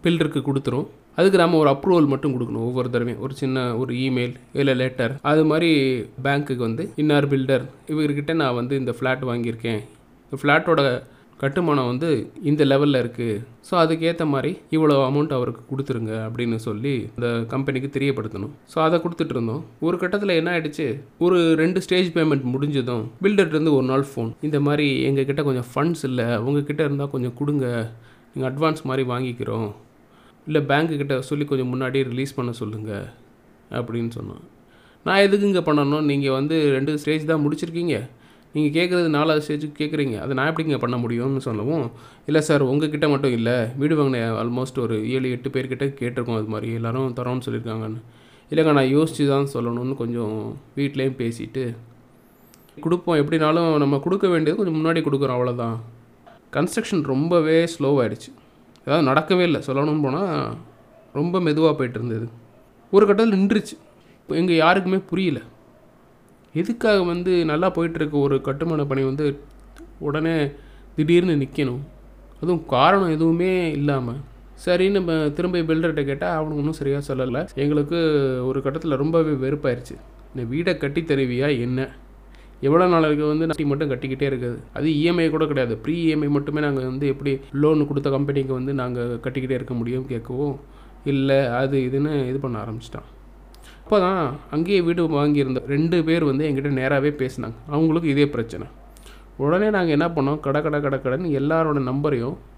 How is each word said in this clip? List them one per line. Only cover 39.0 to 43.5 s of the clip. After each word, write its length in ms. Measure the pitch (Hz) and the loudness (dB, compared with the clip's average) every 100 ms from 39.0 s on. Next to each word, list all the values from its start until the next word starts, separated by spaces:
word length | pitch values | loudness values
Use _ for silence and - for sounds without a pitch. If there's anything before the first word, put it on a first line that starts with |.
| 165 | 2
நாலாவது 360 | 143 156 151 151 | 2 2 0 0
ஸ்டேஜுக்கு 360 | 147 151 147 | -4 -6 -6
கேட்குறீங்க, 360 | 151 151 139 104 | -4 -2 -2 -4
அதை 160 | 98 | -4
நான் 200 | 131 147 | -2 -2
எப்படிங்க 240 | 160 156 135 | -2 -2 -2
பண்ண 180 | 123 123 | -2 -2
முடியும்னு?" 400 | 117 117 131 135 | -2 -2 -2 -4
சொல்லவும், 540 | 131 107 120 160 120 - - - - | -4 -4 -2 -2 -4 -8 -20 -14 -2
"இல்ல 140 | 156 | 0
சார், 200 | 156 143 | 2 2
உங்ககிட்ட 480 | 131 143 156 147 151 | 2 2 0 0 2
மட்டும் 240 | 143 143 | 2 2
இல்ல, 400 | 117 117 | 2 2